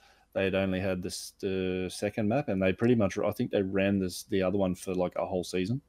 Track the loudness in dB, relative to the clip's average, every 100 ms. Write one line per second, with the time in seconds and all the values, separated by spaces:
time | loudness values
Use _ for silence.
0 | -20 _ _ -2 2 2 0 0 0 -2
1 | -4 -8 -12 -8 -4 -2 0 -2 -4 -4
2 | -4 -2 0 0 0 2 2 4 4 4
3 | 4 2 -2 0 0 0 0 2 2 2
4 | 0 -4 -4 0 2 2 0 0 -4 -2
5 | -2 -2 -2 -2 -2 -2 -2 -2